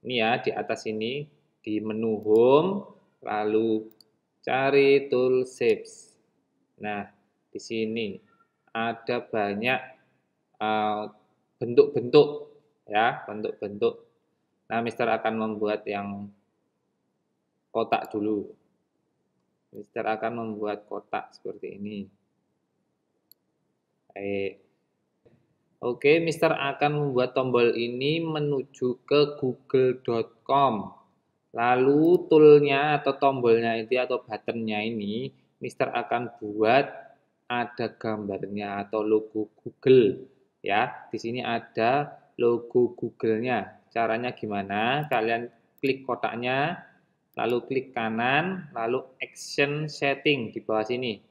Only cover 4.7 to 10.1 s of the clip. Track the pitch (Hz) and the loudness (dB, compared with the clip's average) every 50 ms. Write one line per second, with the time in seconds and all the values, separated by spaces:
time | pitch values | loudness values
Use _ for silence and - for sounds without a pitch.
4.7 | 139 139 139 139 139 143 139 139 - 123 127 131 127 127 127 127 - - 123 117 | 4 6 6 6 6 4 4 2 0 2 2 2 2 0 0 -4 -4 -2 2 2
5.7 | 107 - - - - - - _ _ _ _ _ _ _ _ _ _ _ _ _ | 2 2 -2 -16 -20 -20 -20 _ _ _ _ _ _ _ _ _ _ _ _ _
6.7 | _ _ 98 104 104 104 101 98 _ _ _ _ _ _ _ _ _ 104 - - | _ _ -8 -8 -6 -6 -8 -12 _ _ _ _ _ _ _ _ _ -18 -12 -8
7.7 | 117 113 110 110 110 113 113 104 95 95 _ _ _ _ _ _ _ _ _ _ | -6 -4 -4 -4 -4 -4 -6 -6 -8 -12 _ _ _ _ _ _ _ _ _ _
8.7 | _ 113 113 117 117 113 - - 123 120 113 - - 113 101 101 101 101 113 123 | _ -6 -4 -4 -6 -8 -6 -4 -4 -4 -4 -4 -4 -2 -2 -2 -2 -2 -2 -2
9.7 | 131 127 - - - _ _ _ | -2 -2 -4 -10 -20 _ _ _